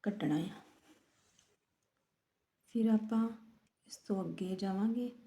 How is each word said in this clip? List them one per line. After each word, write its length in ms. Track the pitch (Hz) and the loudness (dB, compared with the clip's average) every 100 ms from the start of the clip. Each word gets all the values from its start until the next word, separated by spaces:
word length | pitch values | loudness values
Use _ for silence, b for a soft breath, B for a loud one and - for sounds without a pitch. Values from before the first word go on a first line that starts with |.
ਕੱਟਣਾ 320 | 208 196 151 151 | -4 -2 0 0
ਆ। 240 | 175 - - - _ - _ _ _ _ _ _ _ _ _ _ _ _ _ _ _ _ _ 233 | -2 -8 -20 -20 _ -20 _ _ _ _ _ _ _ _ _ _ _ _ _ _ _ _ _ 2
ਫਿਰ 140 | 220 | 4
ਆਪਾਂ 320 | 220 214 226 226 226 - - _ _ _ | 4 4 0 0 -4 -18 -20 _ _ _
ਇਸ 80 | - | -20
ਤੋਂ 260 | - 196 | -4 -2
ਅੱਗੇ 320 | 170 170 185 190 | -2 -4 -4 -2
ਜਾਵਾਂਗੇ। 520 | 196 190 220 233 247 - | -2 0 0 0 -4 -8